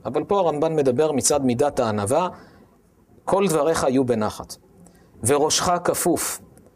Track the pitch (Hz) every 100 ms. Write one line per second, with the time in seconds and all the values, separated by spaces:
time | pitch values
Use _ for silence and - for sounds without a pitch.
0 | 120 139 151 202 170 147 160 156 135 123
1 | 156 139 - 147 131 120 143 139 113 104
2 | 104 143 180 - - - - _ _ _
3 | _ - - 190 202 156 151 151 139 131
4 | 123 113 107 - 85 - _ - - -
5 | - - 110 143 151 - - 175 170 143
6 | 175 156 - - - - -